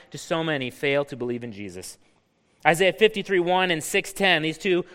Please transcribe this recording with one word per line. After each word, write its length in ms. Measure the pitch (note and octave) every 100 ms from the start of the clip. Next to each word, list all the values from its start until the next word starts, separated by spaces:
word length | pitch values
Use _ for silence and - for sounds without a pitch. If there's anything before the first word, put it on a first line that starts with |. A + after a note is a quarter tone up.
| -
do 80 | C#3+
so 240 | - E3
many 280 | D#3+ D3 B2+
fail 340 | - C#3+ C#3
to 140 | C#3 B2+
believe 260 | A#2+ B2
in 80 | A#2+
Jesus? 460 | G2+ G2+ F2+ - - _ _ _ _ _ _ D#3
Isaiah 280 | E3 F#3+
fifty-three 480 | - G#3+ G3+ F#3 F#3+
one 300 | E3+ F3+ F#3
and 120 | D#3+
six 300 | - G3 -
ten, 280 | - G3 E3
these 160 | D#3 D#3
two 260 | G3+ F3 F3